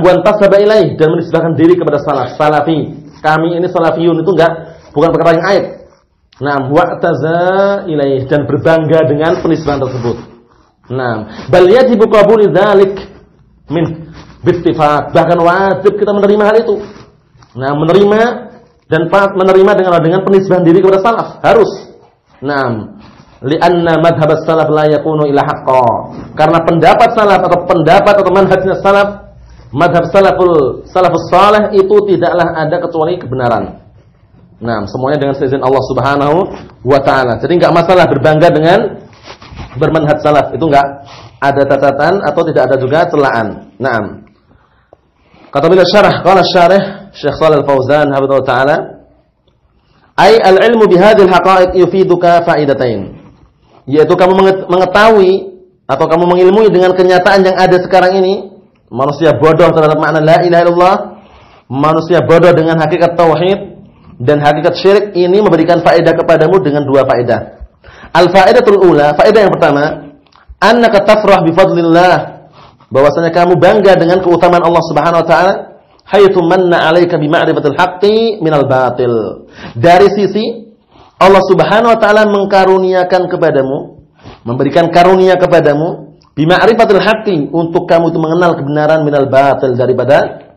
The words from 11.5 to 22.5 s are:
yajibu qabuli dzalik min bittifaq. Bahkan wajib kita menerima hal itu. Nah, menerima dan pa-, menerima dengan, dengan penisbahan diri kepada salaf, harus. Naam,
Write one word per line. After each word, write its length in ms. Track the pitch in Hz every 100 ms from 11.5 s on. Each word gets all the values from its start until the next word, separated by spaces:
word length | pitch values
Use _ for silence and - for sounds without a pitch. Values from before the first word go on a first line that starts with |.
| - 359
yajibu 380 | 226 - 220 220
qabuli 400 | 214 202 226 202
dzalik 440 | 160 208 196 190 - - - _ _ _ _ _
min 400 | 156 165 - - - - - 170
bittifaq. 640 | 170 175 135 147 147 -
Bahkan 260 | 170 165 175
wajib 600 | 170 180 196 185 202 202
kita 160 | 208
menerima 300 | 202 202 214 208
hal 100 | 220
itu. 140 | 226 202 - - - _ _ _ _ 117
Nah, 160 | 135 143
menerima 440 | 160 185 202 214 233 - - - _ _ _
dan 160 | 156 160
pa-, 220 | 196 196
menerima 380 | 185 185 190 196 196
dengan, 160 | 185 170
dengan 200 | 160 185
penisbahan 400 | 190 196 190 185
diri 160 | 165 175
kepada 200 | 190 190
salaf, 240 | 190 226 - - 147
harus. 240 | 220 196 - - - _ _ _ _
Naam, 640 | 131